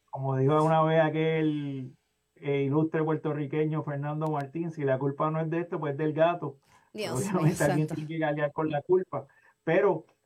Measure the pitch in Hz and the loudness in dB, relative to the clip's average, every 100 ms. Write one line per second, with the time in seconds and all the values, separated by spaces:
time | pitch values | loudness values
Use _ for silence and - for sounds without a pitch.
0 | _ 135 135 131 135 151 156 160 156 160 | _ -6 -4 2 2 4 4 4 4 4
1 | 156 156 160 160 156 151 143 135 131 - | 2 2 0 2 0 -2 -6 -8 -10 -16
2 | _ _ _ _ 147 139 139 151 160 160 | _ _ _ _ -4 -2 0 0 0 0
3 | 156 151 156 147 139 151 156 156 147 143 | 0 -2 -2 -4 -4 -2 0 -2 -4 -6
4 | 147 151 156 143 135 165 170 165 139 131 | -4 -4 -4 -4 -6 -6 -6 -4 -2 0
5 | 143 139 156 160 160 165 170 175 151 139 | -2 0 0 0 0 -2 -2 -4 -4 -2
6 | 156 147 165 170 151 - _ _ _ 214 | 0 4 4 4 -6 -10 _ _ _ -8
7 | 196 127 190 180 160 - 147 147 151 156 | -4 -2 0 2 2 4 2 2 0 -4
8 | 151 165 151 151 147 - 156 147 - 185 | -6 -2 -2 0 -2 -2 -2 -2 2 2
9 | 185 - - _ _ _ 160 180 202 156 | 2 -8 -10 _ _ _ 0 2 4 0
10 | - _ | -6 _